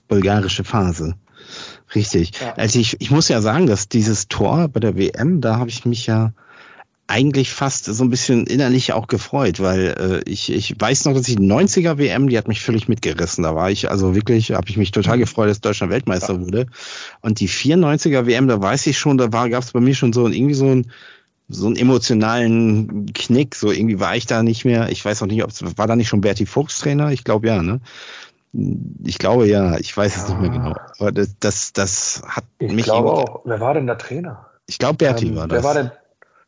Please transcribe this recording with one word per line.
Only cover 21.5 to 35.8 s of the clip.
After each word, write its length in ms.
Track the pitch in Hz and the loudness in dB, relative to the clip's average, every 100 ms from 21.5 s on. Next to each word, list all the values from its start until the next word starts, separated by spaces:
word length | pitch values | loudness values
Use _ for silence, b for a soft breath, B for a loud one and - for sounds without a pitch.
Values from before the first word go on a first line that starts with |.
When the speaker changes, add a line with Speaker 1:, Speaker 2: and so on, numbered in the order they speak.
| 101 101 | -4 -2
Speaker 1:
einen 100 | - | 2
emotionalen 1300 | 123 123 - 113 110 120 113 113 113 107 107 104 104 | 4 4 2 2 2 2 2 4 4 2 0 -6 -8
Knick, 400 | - - 120 143 | -8 0 2 2
so 160 | - 104 | -2 -2
irgendwie 300 | 80 110 95 | 2 0 0
war 160 | 92 113 | 0 -2
ich 100 | 113 | 0
da 160 | 117 | 0
nicht 220 | 113 110 | 2 2
mehr, 240 | 127 117 117 | 2 2 0
ich 140 | - | -2
weiß 180 | 101 107 | -4 -2
auch 40 | 98 | -2
nicht, 180 | 110 | -2
ob's, 180 | 101 - 90 85 | -2 -6 -8 -2
war 100 | 110 | 0
da 100 | 117 | 2
nicht 120 | 117 | 2
schon 120 | 104 | 2
Berti 260 | 101 101 98 | 0 0 -2
Fuchs 340 | 139 151 - | -2 -4 -4
Trainer? 320 | 147 143 147 | -2 0 0
Ich 120 | 131 | -2
glaub, 200 | - 107 | -2 0
ja, 180 | 113 104 | 2 0
ne? 180 | 85 127 B B B B B B _ - 101 - - - | 0 -2 B B B B B B _ -6 -4 -4 -8 -8
Ich 140 | - - | -8 -4
glaube, 280 | 95 120 107 | 2 4 4
ja, 320 | 101 92 82 | 4 4 0
ich 160 | - - | -4 -2
weiß 200 | 104 92 | -2 -2
es 120 | 92 | -4
nicht 120 | 92 | -2
mehr 100 | 90 | -2
Speaker 2:
Ja. 60 | 80 | -2
Speaker 1:
genau. 180 | 78 78 - - | -4 -6 -12 -4
Aber 140 | 101 | -2
das, 240 | 101 98 - | 0 -2 -2
das, 340 | 107 - - | -2 -2 -4
das 500 | - 95 92 - - - | -4 -2 -2 -4 -6 -8
hat 180 | - - _ | -10 -10 _
Speaker 2:
Ich 140 | 117 | -4
Speaker 1:
mich 140 | 104 110 | -2 2
Speaker 2:
glaube 220 | 110 147 | 2 2
Speaker 1:
irgendwie 220 | 160 123 | 2 0
Speaker 2:
auch. 120 | - | -6
Wer 160 | 123 107 | -6 -4
war 140 | 120 | -2
denn 120 | 151 127 | -2 -2
der 120 | 113 | -6
Trainer? 480 | - 139 175 113 - _ - | -8 -10 -10 -14 -20 _ -16
Speaker 1:
Ich 120 | - | -4
glaub, 200 | 127 160 | -2 2
Berti 300 | 147 117 110 | 2 2 -2
Speaker 2:
Ähm, 80 | 80 | -2
Speaker 1:
war 120 | 82 | -2
Speaker 2:
wer 60 | 120 | 0
Speaker 1:
das. 80 | |
Speaker 2:
war 100 | 135 | 2
denn, 160 | 147 | 0